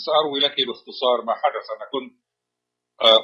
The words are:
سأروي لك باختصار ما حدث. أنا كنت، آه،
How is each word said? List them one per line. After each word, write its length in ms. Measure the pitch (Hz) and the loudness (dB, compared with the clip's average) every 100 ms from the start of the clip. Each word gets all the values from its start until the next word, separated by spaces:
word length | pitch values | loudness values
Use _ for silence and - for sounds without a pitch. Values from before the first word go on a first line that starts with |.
| - | 0
سأروي 320 | 156 156 139 | 0 0 0
لك 160 | 143 139 123 | -2 -2 -4
باختصار 500 | 113 - 131 127 120 113 | -6 -14 -4 0 0 0
ما 80 | 107 | -2
حدث. 220 | 147 113 - 110 | -2 -2 -8 -12
أنا 100 | 104 | -8
كنت، 200 | 135 127 - _ _ _ _ _ _ _ _ 117 | -8 -10 -16 _ _ _ _ _ _ _ _ 4
آه، 140 | 110 | 4